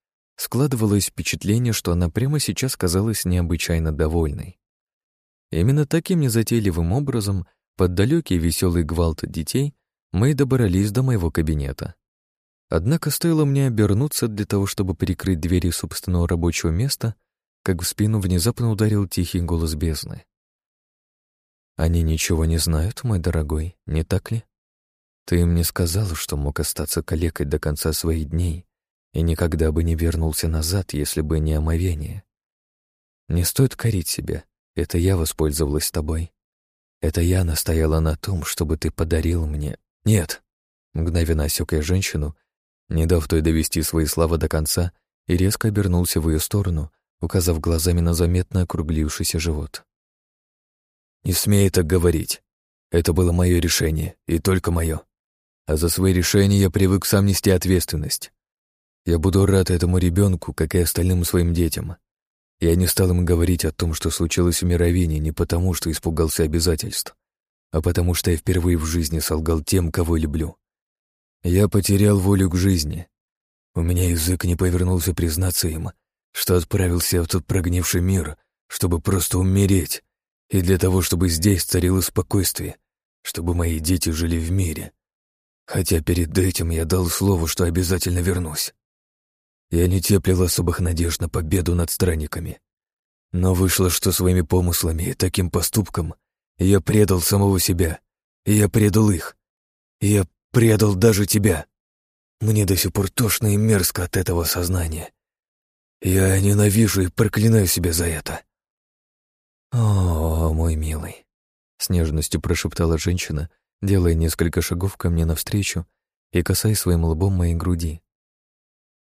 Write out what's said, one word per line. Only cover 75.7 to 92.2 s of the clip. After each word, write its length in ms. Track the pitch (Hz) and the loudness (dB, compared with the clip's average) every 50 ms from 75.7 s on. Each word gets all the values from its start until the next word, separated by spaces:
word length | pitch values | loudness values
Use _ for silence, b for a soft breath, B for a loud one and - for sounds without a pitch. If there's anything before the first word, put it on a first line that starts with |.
| 78 78 82 - - _ _ _ _ _ _ _ - | -4 -4 -8 -10 -10 _ _ _ _ _ _ _ -10
что 240 | - - - 92 | -6 -2 2 2
отправился 640 | 90 82 - - 98 92 90 87 90 - - - 90 85 | 2 2 0 0 0 2 2 0 0 0 0 0 0 0
в 40 | |
тот 180 | - - 90 - | 0 -2 -4 -2
прогнивший 560 | - - 95 82 87 87 90 87 - - 90 | 0 -2 0 0 0 0 0 0 0 0 0
мир, 380 | 87 92 95 92 76 73 73 - _ _ _ _ _ - | 2 2 2 0 0 -4 -10 -14 _ _ _ _ _ -12
чтобы 320 | - - - 92 87 82 | -8 -2 -2 0 0 0
просто 380 | - - 98 95 82 - - 90 | 0 0 0 0 0 0 0 0
умереть, 640 | 92 95 95 98 98 95 101 92 - - - - _ _ _ _ _ _ _ _ _ - | 2 2 2 4 4 4 4 2 2 -2 -6 -10 _ _ _ _ _ _ _ _ _ -2
и 140 | - 95 87 | 0 0 2
для 160 | 87 95 85 | 4 2 2
того, 240 | 98 95 90 92 87 | 2 2 2 2 0
чтобы 260 | - - 82 92 90 | 0 0 0 0 0
здесь 360 | 82 80 87 104 101 87 - | 0 2 2 2 2 2 0
царило 360 | - - 92 87 90 92 95 | 0 0 0 2 2 2 2
спокойствие, 760 | 92 - - - 90 - - 101 90 - - - 85 - - _ _ _ _ _ _ _ _ _ - | 0 -2 -2 -4 -4 0 0 0 0 0 -2 -6 -8 -10 -10 _ _ _ _ _ _ _ _ _ -14
чтобы 320 | - - - 82 85 85 | -12 -8 -6 -4 -2 0
мои 260 | 87 85 82 82 78 | 0 0 0 -2 -2
дети 280 | 78 82 92 87 - 85 | 0 0 0 0 0 -2
жили 280 | 80 78 87 82 85 82 | -2 -2 -2 -2 -2 -2
в 120 | 80 82 | -2 -2
мире. 420 | 92 98 92 82 78 - - - _ _ _ _ _ _ _ _ _ _ _ _ _ _ _ | -2 0 -2 -2 -4 -8 -10 -14 _ _ _ _ _ _ _ _ _ _ _ _ _ _ _
Хотя 340 | - - 98 90 - 92 82 | -8 -4 -4 -2 0 0 -2
перед 380 | 78 - 87 87 85 78 80 95 | 0 0 0 0 0 0 0 0
этим 320 | 92 95 87 - 87 82 | 0 0 0 -2 -4 -2
я 160 | 82 80 82 | -2 -2 -2
дал 220 | 78 92 92 90 85 | 0 0 0 0 -2
слово, 400 | - - 98 98 98 85 82 80 | -2 -2 0 2 2 2 0 -2
что 160 | - - 90 | -2 -2 -2
обязательно 560 | 85 82 90 92 85 92 87 - - 87 87 | 0 0 0 0 0 -2 -2 -2 -2 -2 -2
вернусь. 520 | 87 92 110 101 90 78 76 - - - - _ _ _ _ _ _ _ _ _ _ _ _ _ _ _ _ _ _ - - | 0 0 -2 -2 -4 -6 -6 -8 -8 -8 -10 _ _ _ _ _ _ _ _ _ _ _ _ _ _ _ _ _ _ -2 0
Я 160 | 85 90 90 | 2 2 2
не 120 | 92 95 | 2 0
теплил 440 | 85 - 104 95 - 92 92 90 92 | 2 2 2 2 2 2 2 2 2
особых 340 | 87 - - 87 85 85 - | 0 0 -2 -2 -2 -2 -2
надежд 420 | 92 85 85 80 85 82 82 - | -2 -2 0 0 -2 -2 -2 -4
на 80 | - 82 | -6 -4
победу 460 | - - 82 76 87 95 82 85 87 | -4 -4 -2 0 0 0 0 0 0
над 160 | 87 85 80 | 0 0 -2
странниками. 720 | - - 98 90 80 78 | -2 0 0 0 0 -2